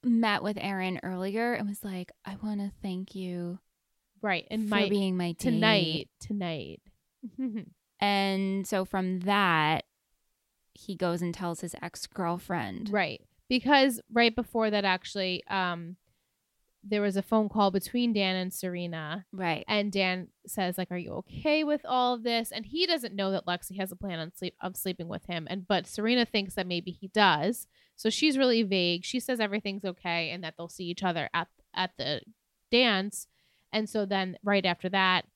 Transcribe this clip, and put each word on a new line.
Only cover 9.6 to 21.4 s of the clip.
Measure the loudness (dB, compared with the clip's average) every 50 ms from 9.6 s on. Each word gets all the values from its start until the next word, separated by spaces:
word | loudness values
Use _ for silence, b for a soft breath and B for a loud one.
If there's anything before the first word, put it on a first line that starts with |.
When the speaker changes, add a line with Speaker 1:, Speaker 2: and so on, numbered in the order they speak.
| 4 4 2 0 -2 _ _ _ _ _ _ _ _ _ _ _ _ _ _ _ _ _ _
Speaker 1:
he | -18 -10 -10 -6
goes | -2 0 0 0 0
and | -2 -4 -4
tells | -4 -6 -6 -6 -6
his | -8 -10 -10 -10
ex-girlfriend. | -12 -12 -10 -12 -14 -12 _ -4 -2 -2 -2 -4 -4 -4 -4 -4 -4 -4 -6 -8 -6 -2
Speaker 2:
Right. | 0 0 0 0 -4 -10 _ _ _ _ _ _
Because | 0 0 4 6 6 8 8 6 2 -2 -8 _ 2
right | 4 4 6 4
before | 2 -6 -2 0 0 2 2
that, | 2 2 2
actually, | 2 2 0 -2 -8 -4 -2 -2 0 -2 -4 -4
um, | -2 -2 0 0 0 -2 -4 -8 -12 -14 _ _ _ _ _ _ _ _ _ _ _ _ _ _ _ _ _
there | -6 -2 0 2
was | 2 2 0
a | 0
phone | 0 4 4 4 4 4
call | 2 4 4 4
between | 4 2 -2 0 0 0 2 2 4
Dan | 2 2 2 2
and | 0 -2 -4 -6
Serena. | -4 -6 -4 -4 -4 -4 -6 -6 -6 -6 -6 -8 -8 -10 _ -8
Speaker 1:
Right. | -2 0 0 0 -2 -2
Speaker 2:
And | -2 0 0 0 0
Dan | 0 2 2 2 0 -2 -4 -10 _ _ _
says, | -8 -4 -2 -2 -2 0
like, | -2 -4 -4
"Are | -4
you | -6 -6 -6 -8
okay | -8 -10 _ -12 -4